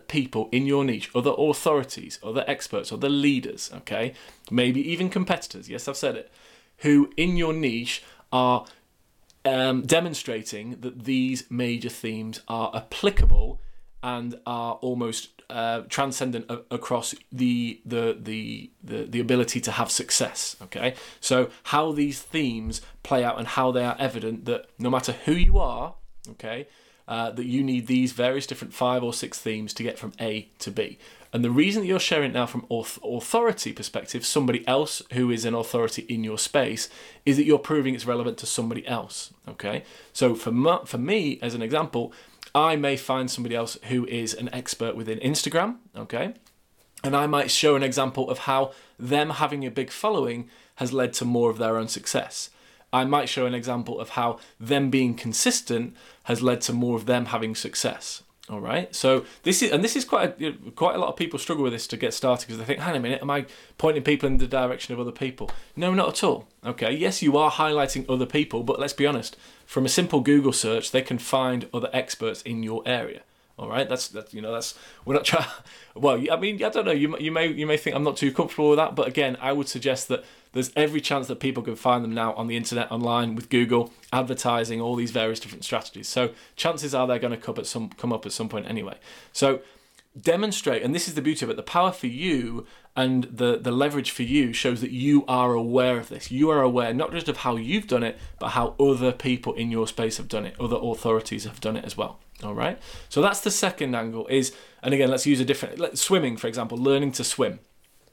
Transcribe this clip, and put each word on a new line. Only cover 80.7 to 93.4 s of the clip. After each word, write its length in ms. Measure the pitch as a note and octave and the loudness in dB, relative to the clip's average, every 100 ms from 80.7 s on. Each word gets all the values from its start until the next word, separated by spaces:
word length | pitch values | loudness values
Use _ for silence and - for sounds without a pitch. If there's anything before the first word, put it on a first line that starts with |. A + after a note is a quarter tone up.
| - | 2
every 240 | D3+ D3+ | 2 0
chance 280 | - C#3 B2 | -2 -2 -2
that 120 | B2+ | -4
people 220 | C3+ C3 | -4 -4
can 140 | A#2 A2 | -6 -2
find 280 | B2+ B2 | 2 2
them 100 | A#2 | 0
now 200 | A2+ A2+ | -2 -2
on 140 | A2 A2+ | -2 -4
the 100 | A#2 | -4
internet, 340 | A2+ A#2+ A2+ | -2 -2 -2
online, 440 | A2+ A#2+ A#2+ A#2 A2+ | -2 0 0 0 -4
with 140 | B2 | 2
Google, 440 | B2 A#2+ A#2+ A#2 - - | 4 4 4 2 -6 -4
advertising, 720 | B2 B2+ B2+ B2 A#2+ A2+ A2+ | -2 -2 -2 0 0 0 -2
all 140 | A#2 A#2+ | -2 -2
these 160 | A#2 | -2
various 280 | A2+ A2+ A2+ | 0 0 -2
different 240 | G#2+ A2 | -8 -12
strategies. 440 | - A#2 - - G2+ | -4 -4 -4 -12 -4
So 240 | - B2 - - - | 0 0 -2 -14 -4
chances 400 | E3+ D#3+ D3 C3 | -2 -2 -2 0
are 100 | B2+ | 2
they're 140 | B2 | 2
gonna 180 | B2 A2+ | 0 -4
come 180 | - A#2 | -6 -6
at 80 | G#2 | -6
some, 220 | A#2+ A2 | -6 -8
come 220 | - - | -6 -4
up 140 | A2 G#2 | -4 -4
at 60 | |
some 180 | - A2+ | -8 -6
point 160 | G#2+ - | -6 -6
anyway. 300 | A2+ F#2+ - - - - | -6 -8 -12 -18 -20 -12
So 300 | - C#3 C3+ - _ _ _ _ - | 2 2 2 -2 _ _ _ _ -2
demonstrate, 640 | E3 E3+ G#3+ F#3+ - A#2 | 2 2 0 -2 -2 0
and 140 | B2 E3 | 0 -2
this 120 | E3+ | -4
is 60 | |
the 80 | D3+ | -2
beauty 240 | C#3 D#3 A#2+ | -2 0 -2
of 60 | |
it, 40 | G#2+ | -6
the 80 | |
power 280 | - F3 F#3 | -2 2 2
for 160 | F3+ B2+ | 0 -6
you 580 | B2 F3+ C#3+ A#2+ A#2 - - - - | -4 -2 0 -2 -8 -12 -18 -6 0
and 300 | C3 B2+ B2 | 2 2 0
the, 320 | A#2+ | 0